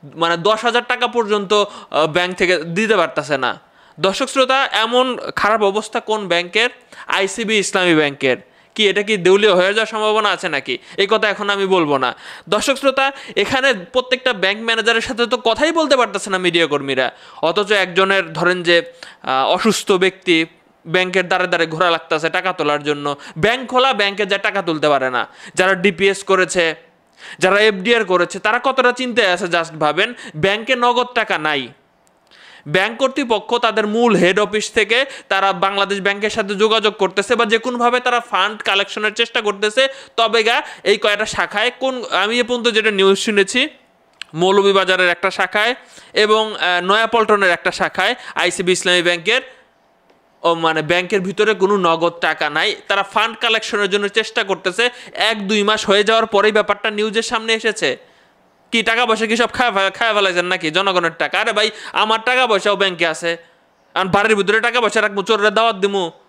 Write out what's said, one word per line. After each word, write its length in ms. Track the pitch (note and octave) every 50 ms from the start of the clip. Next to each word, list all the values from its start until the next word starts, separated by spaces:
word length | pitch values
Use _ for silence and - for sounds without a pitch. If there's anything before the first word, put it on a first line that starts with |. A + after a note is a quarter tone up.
| - C#3+ C#3
মানে, 220 | D3 E3 E3+ E3+
দশ 240 | E3+ E3+ G#3 A3 G#3+
হাজার 220 | A3 A#3+ A3 A#3+ A#3 -
টাকা 180 | B3 A#3+ A#3+
পর্যন্ত, 460 | A#3 A3 A#3+ A3+ G3+ G#3 G#3 G3+ F3+ G#3+
আহ, 540 | G#3 G3+ G3+ - - - - - C#3+ D#3
ব্যাংক 300 | D#3+ D3+ F3 F3 F3+ F3+
থেকে 200 | - G3 F3 F3+
দিতে 400 | E3 D3+ E3 E3+ F3+ A3 G#3+ A3
পারতাছে 420 | G3 E3+ D#3 - - D3 C#3 D3+ C3+
না। 220 | B2+ B2 G2 - _ _ _ _ - _ _ -
দর্শক 280 | D3+ F#3+ G3 - C#4 B3
শ্রোতা, 400 | - C4+ C4 B3 C4 C4+ C#4 - -
এমন 460 | G3 A3 A3+ A#3+ B3 B3+ C4 B3 - - - -
খারাপ 260 | - - G3+ G#3+ A3+ G#3+
অবস্থা 380 | G3 F#3+ G#3+ G#3+ - - B3
কোন 280 | A3 - G#3+ G#3+ G#3 F#3
ব্যাংকের? 420 | E3+ E3+ F3 F3+ F#3 G#3 A3+ B3+ B3+ - _ _ - - -
আইসিবি 520 | - - F3+ G3 F#3+ - - A#3 G3 A3 G#3+
ইসলামী 360 | F#3+ - - G3 F3+ F3+ E3
ব্যাংকের। 420 | D#3 D3+ C#3+ C#3 C3+ - C3+ B2 - - _ _ _ _ _ _
কি 140 | - G#3+ G3
এটা 140 | F#3 G3+ G#3
কি 140 | G3 A3
দেউলিয়া 380 | G3+ E3+ F3+ F#3+ G3+ G#3 G#3+ F#3
হয়ে 200 | F3+ F3+ F#3+ G#3
যাওয়ার 120 | A3 A3
সম্ভাবনা 420 | G#3+ A3 A3 G#3+ G#3+ G#3+ A3 G#3+ G#3
আছে 200 | F#3 E3+ - F3+
নাকি? 300 | D#3 C#3 C3 - B2+ - - - -
এই 100 | - G3 G3
কথা 180 | G#3+ A3 G3+ G#3+
এখন 220 | G3 F3+ G#3 G3+
আমি 160 | G3+ G3 G3
বলবো 320 | F#3+ F#3 F#3 E3 D3 D3 C3+
না। 160 | C3 B2 - - - - - - - -
দর্শক 280 | F#3 G#3+ G#3+ - C4+
শ্রোতা, 360 | A#3+ - C#4 B3+ C4+ C4+ C4+ C#4 - - - A3+
এখানে 380 | - G3+ - - C4+ C4 C#4 B3 G3 F3 - -
প্রত্যেকটা 400 | B3+ B3 B3+ B3+ B3+ - C4 B3
ব্যাংক 300 | F#3+ F3+ F#3+ G3+ G#3+ A3+
ম্যানেজারের 380 | A#3 A3+ A3+ G#3+ A3 A#3 A3+
সাথে 260 | A3+ - C4 G#3 A#3+
তো 100 | A3+ A#3
কথাই 360 | B3 A3 A3+ A3+ A3 D4 D#4+ E4
বলতে 240 | E4 D#4+ C#4+ C#4
পারতেছে 340 | C4 A#3+ A3 F#3+ G3 - G#3
না 80 | F#3+ F#3
মিডিয়া 280 | F3+ F3+ E3 E3+ E3
কর্মীরা, 460 | D3+ C#3+ C#3+ C#3 C#3 C3+ B2+ C3 B2 - - - - - - -
অথচ 300 | D#3 F3+ G#3 G#3 F#3+ G#3+
একজনের 600 | G3+ F#3+ F3+ F3 F3 F#3+ F#3+ G3 F#3+ F#3 D#3+ D#3+
ধরেন 300 | D#3 E3+ F3 F3+ F#3 F3
যে, 200 | E3 F3 E3+ E3 - - - - - - _ -
আহ, 260 | C3 C3 C3 C3+ -
অসুস্থ 440 | D3+ - - A3 G3 - - - G3+
ব্যক্তি 540 | F#3 F#3 F#3+ F#3 - _ - E3+ D#3+ D#3+ E3 _ _ _ _ _ _ _
ব্যাংকের 420 | E3 D#3+ F#3 F#3 F#3 F3 F#3+ F3+ F3
দ্বারে 180 | F#3+ F3+ F3+
দ্বারে 200 | F3+ F3 E3+ E3
ঘোরা 240 | D#3+ D#3 D#3 F#3 F3
লাগতাছে 400 | E3 D#3+ - - E3+ D#3 D3+ E3
টাকা 220 | - F#3 F3+ F#3 F3+
তোলার 300 | - D#3 D3 D3 D3 C#3+
জন্য। 340 | D3 D3 C#3+ C#3+ D3 C#3+ C#3 - - - D#3+
ব্যাংক 320 | D#3+ G#3 A#3 B3+ C4 G#3+
খোলা, 220 | B3+ B3+ B3+ C4+ C4
ব্যাংকে 340 | G3+ G3+ G3+ G3 F#3+ G#3
যা 120 | F#3+ G3 G3
টাকা 240 | G3 A3 G3 G3 F#3+
তুলতে 260 | E3+ E3 D#3 C#3+ D3+
পারে 220 | D3 C3+ C3 B2+
না। 160 | B2+ A#2+ A2 - - - - - -
যারা 200 | C#3 F3+ F#3 G3
ডিপিএস 500 | F3+ F3 G3+ G3 D#3+ G3 G3 G3 F#3+ -
করেছে, 500 | - F#3+ F#3 F#3 E3 - F#3 E3+ E3 D#3 - - _ _ _ _ _ _ _ - - - -
যারা 220 | E3+ F#3 F#3+ G3+
এফডিআর 440 | G#3+ A3 G#3+ F#3+ F#3 G#3+ A#3+ A#3 A3
করেছে, 340 | F3+ F#3 F3 F3 F3 - G3
তারা 220 | - G#3+ G#3+ A#3+ A#3+
কতটা 300 | C4+ C4 B3+ A#3+ B3 A#3+
চিন্তায় 400 | B3 B3+ B3 A3+ A3 A3+ F#3+ F3+
আছে 120 | F3 G#3
just 340 | F3+ E3+ F3 E3 D#3+ D#3 D#3
ভাবেন। 360 | D#3 D3+ D3+ D#3 G3+ A#3 B3 - - A3+ -
ব্যাংকে 400 | D#3 D3+ G3 G3+ G#3+ A3+ G#3+ C4
নগদ 300 | B3 A#3+ B3 A#3+ B3 B3
টাকা 320 | A#3+ B3 A#3 A3 G#3+ G3 E3
নাই। 300 | D#3 D#3 D3+ C#3+ C3 A2+ - _ _ _ _ _ _ _ _ _ _ _ _ - - - - - - D3
ব্যাংক 300 | D3 F3+ F#3+ G#3+ A3+ A3+
কর্তৃপক্ষ 600 | C4+ C4 C4 - C#4+ A#3 A3+ G#3 - - A#3+ A#3+
তাদের 280 | - A3+ G#3+ G#3+ G#3+
মূল 300 | G#3+ G#3 A#3 A#3+ A#3+ G#3+
হেড 220 | F3 F3 F3 F#3+ G3+
অফিস 320 | G#3+ F#3 G3 G#3+ G3+ -
থেকে 340 | - A#3 G#3+ G3+ A3+ A#3+ C4+ C#4 - - - _
তারা 240 | G3 F#3+ G3 G3 F#3+
বাংলাদেশ 480 | F3+ F#3 G3 G3+ G3 G3 F#3+ G3+ G3+
ব্যাংকের 300 | F#3 G3+ G3+ G3+ G3+ G#3+
সাথে 240 | - A#3 G#3+ G3 G#3
যোগাযোগ 400 | F#3+ G#3+ A3 G#3+ A3+ G3+ G#3+ G3+
করতেছে 420 | - G3+ F#3 F#3+ - G3 - B3+
বা 80 | A3 A#3
যে 140 | G#3+ A3 A3
কোনোভাবে 420 | A3+ B3+ B3 A#3+ A#3+ A#3+ A#3+ B3
তারা 200 | B3 B3 B3 A#3+
ফান্ড 420 | A#3 - G#3+ F#3 F#3 G#3 G#3+ G#3 -
কালেকশনের 520 | - G3+ G3 G3 G3 - A3+ G#3+ G#3+ G#3
চেষ্টা 260 | - A#3 A3+ - B3+
করতেছে, 480 | A3 G#3 G3+ G3 G3+ G#3+ G#3+ B3+ C4+ C4+ C4+ - - - _
তবে 260 | - A3+ A3+ G#3 A3+ A3
গা 200 | A3 A#3+ C#4 D#4 - - - -
এই 120 | - G3+
কয়টা 300 | G#3+ - G#3+ G#3 G3+ G#3+
শাখায় 440 | G#3+ - - F3+ E3 - G#3 G#3+ B3 A#3+ -
কোন, 240 | - C4 C4 B3+ A3+ -
আমি 280 | - E3+ F#3+ G#3 A3+ B3
এ 40 | A#3+
পর্যন্ত 260 | A3 B3 A#3+ A3 A#3+
যেটা 220 | A3 G#3+ G#3+ A3
নিউজ 280 | G#3 G3 F#3+ G3 G3 F#3+
শুনেছি, 500 | - - G#3+ G3+ G3 F#3+ - B3 C4+ D4+ - - _ _ _ _ _ _ _ _ - _ -
মৌলভীবাজারের 760 | D#3 F3 F#3 F#3+ G3+ G3 G3+ G3 G3 F#3+ F3+ F#3 F3+ F#3 F3+
একটা 220 | F3 E3+ - F#3+
শাখায় 440 | F#3 - G3 F3+ - G#3 G#3 A#3 B3+ - - - - - - - -
এবং, 420 | - G#3+ G#3 G#3+ A3 A3 A3 G#3
আহ, 300 | - - F3 F3+ F3 F3
নয়াপল্টনের 680 | F#3 G3 G#3+ A3+ A3 A3 A#3 A3 G3+ G#3+ G3+ G3 F3+
একটা 200 | F3 E3 - F#3
শাখায় 440 | F3 - F#3+ D#3 - - F#3 G3+ B3 - - - -
আইসিবি 380 | - D#3+ F3+ F3 - F#3+ F3 F#3
ইসলামী 300 | F3 - F#3 F3+ F3+ E3+
ব্যাংকের, 400 | F3 F3 E3+ D#3+ F#3 A3+ B3+ C4 - - - _ _ _ _ _ _ _ _ _ _ _ _ _ _ _ _ -
ও 120 | E3 E3+
মানে, 280 | E3 E3 D#3+ D#3+ D#3 D#3
ব্যাংকের 380 | D3+ F3 F3 F3+ F3 - G3+
ভিতরে 340 | F#3 F#3 G3 - G#3+ G#3 A3
কোনো 220 | F#3 F#3 F#3+ G#3
নগদ 360 | G3+ F#3 E3+ E3 E3 D#3+ E3+ E3+
টাকা 380 | E3+ - E3+ D#3 - E3 D3+
নাই। 260 | D3 D#3 E3+ G#3+ F#3+ - - -
তারা 140 | G3+ G3 G3
ফান্ড 340 | - - A3+ G#3 A3+ A3+ A3
কালেকশনের 520 | - A#3 A3 A3 G#3+ - - G#3 G#3 G3
জন্য 180 | F#3 G3+ G3+ G3+
চেষ্টা 360 | G3 A3+ A3 - - A#3+ A3+
করতেছে। 460 | F#3+ G3 F3 F#3+ F#3+ F3 - A#3 B3 A#3+ - - - -
এক 360 | - F#3+ G#3+ A3+ G#3+ G3+ F#3+
দুই 140 | A3 G#3+ G3+
মাস 240 | G3+ A3 G#3+ -
হয়ে 180 | - G3 G3+ G#3+
যাওয়ার 220 | G3 A3+ A3+ A3
পরেই 260 | A3 A3 G3+ G3 G#3+ G#3
ব্যাপারটা 380 | G#3+ G3+ - G3+ G3+ - A3+
নিউজের 320 | G#3+ G#3 G#3+ A3 G3 A3 A3
সামনে 320 | - B3 A3+ A3 A3+ A3+
এসেছে। 420 | A3 G#3+ A3+ G#3 G#3+ F3+ C#3+ B2 - - _ _ _ _ _ _ _ _ _ _ _ _ _ -
কি 100 | A3+ G#3+
টাকা 240 | A3+ A3+ A3+ B3
পয়সা 200 | A3+ A3 G3+ A3
কি 100 | G#3+ A3
সব 120 | A#3 A#3+ A3 -
খায়া 180 | - B3+ A#3+
ফে-, 280 | G3+ G3 G3 G3 F#3+ -
খায়া 160 | A#3+ A3+ G#3+
ফেলাইছেন 300 | G#3 G3+ F#3+ F3+ F3 F3
নাকি 260 | F3+ F#3 F3+ E3 D#3+
জনগণের 400 | D3+ F3+ G3 G3 F#3 F3+ E3+ E3 D#3+ -
টাকা? 220 | D#3 C#3+ - F#3
আরে 120 | G#3+ A#3 A3
ভাই, 180 | G#3 G#3+ A3 A3 - - - -
আমার 260 | - G3+ G#3+ A3 A3 A3
টাকা 220 | B3 B3+ B3+ C4
পয়সাও 300 | B3 G#3+ F#3+ F#3 G3+ G3+
ব্যাংকে 300 | F#3 G3+ G3 F3+ E3 E3+
আছে, 300 | E3+ D#3+ E3 F3 E3+ E3+ E3+ - _ _ _ _ _ _ _ _ _ _
আর 100 | - F#3
বাড়ির 320 | F#3+ E3+ G3+ G3+ G#3+ A3
ভিতরে 240 | G3+ G3 F3+ G#3 A3
টাকা 200 | A3 A#3+ A3+ B3
পয়সা 220 | A#3 G#3 G3+ A3+ G#3
রাখবো, 200 | G#3 G3+ G3+ F#3+
চোররা 280 | - A3+ G#3 G3+ G#3+
দাওয়াত 260 | G3+ A3 A3+ A#3 A3
দিমু? 340 | F#3+ F#3 G3+ G3+ G3 F3+ E3 - - _